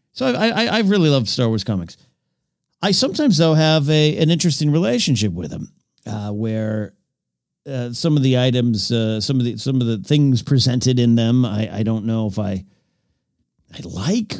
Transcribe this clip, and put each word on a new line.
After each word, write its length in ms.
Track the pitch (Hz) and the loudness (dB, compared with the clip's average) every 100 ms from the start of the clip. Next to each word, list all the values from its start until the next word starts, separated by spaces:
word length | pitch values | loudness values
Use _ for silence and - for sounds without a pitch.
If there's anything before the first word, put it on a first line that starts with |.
| _ | _
So 140 | - 254 | -4 -2
I, 220 | 240 220 | 0 0
I, 160 | 220 233 | 0 0
I 120 | 220 | 0
really 280 | 196 202 160 | 2 4 4
love 200 | 135 110 | 2 0
Star 200 | - 117 | -2 0
Wars 160 | 110 | 0
comics. 320 | 104 98 85 - _ _ _ _ _ _ _ - | -2 -4 -4 -14 _ _ _ _ _ _ _ -6
I 80 | 202 | -2
sometimes, 480 | 196 262 - 294 156 | 0 0 0 2 4
though, 160 | 165 | 4
have 340 | 156 156 156 143 | 4 4 2 2
a, 300 | 156 151 - | 2 2 2
an 100 | 156 | 2
interesting 440 | 170 175 143 147 | 2 0 0 0
relationship 600 | 151 208 247 - 113 104 | 2 0 0 0 0 0
with 180 | 85 80 | -4 -8
them, 220 | 80 78 _ _ _ 110 | -10 -14 _ _ _ -12
uh, 240 | 107 104 | -10 -8
where, 640 | 104 113 110 107 107 104 _ _ _ _ _ _ _ 143 | -6 -4 -4 -4 -4 -6 _ _ _ _ _ _ _ -10
uh, 260 | 131 123 | -8 -6
some 240 | 117 165 151 | -4 0 2
of 60 | |
the 160 | 131 127 | 4 2
items, 520 | 127 123 120 107 - | 2 2 0 0 -2
uh, 300 | 117 110 110 | -2 0 -2
some 180 | 104 135 | -2 0
of 60 | |
the, 120 | 120 107 | -2 -4
some 240 | 135 131 | -2 0
of 60 | 117 | 0
the 120 | 110 | -2
things 440 | 95 147 143 123 | 0 2 4 2
presented 560 | - 139 127 123 127 123 | 2 2 2 0 0 2
in 160 | 120 | 4
them, 300 | 117 113 127 | 4 2 2
I, 340 | 120 104 107 98 | 0 -2 -4 -4
I 40 | |
don't 220 | 110 110 110 | -2 -2 -2
know 200 | 113 110 | -2 -4
if 120 | 95 | -4
I, 260 | 101 95 - _ _ _ _ _ _ _ _ _ _ | -4 -6 -10 _ _ _ _ _ _ _ _ _ _
I 80 | - | -16
like 500 | 82 85 120 226 - | -12 -6 -2 -2 -4